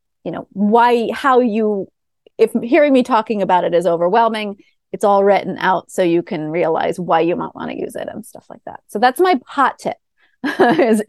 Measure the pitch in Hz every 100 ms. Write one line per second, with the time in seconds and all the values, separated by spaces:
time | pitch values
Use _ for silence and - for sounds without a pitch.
0 | _ _ 180 170 - 190 208 233 240 240
1 | 220 226 285 254 247 214 214 202 - _
2 | _ _ _ - 220 233 233 320 294 262
3 | 247 233 220 208 185 185 170 170 175 165
4 | 175 226 226 220 208 196 _ _ _ 190
5 | 208 202 196 190 - 160 185 185 - -
6 | 185 170 170 165 151 165 165 160 165 175
7 | 175 165 170 165 165 - - - - -
8 | - - - - - - - - _ 208
9 | 247 262 370 269 - - 254 - - -
10 | _ _ _ _ 277 - 247 311 240 220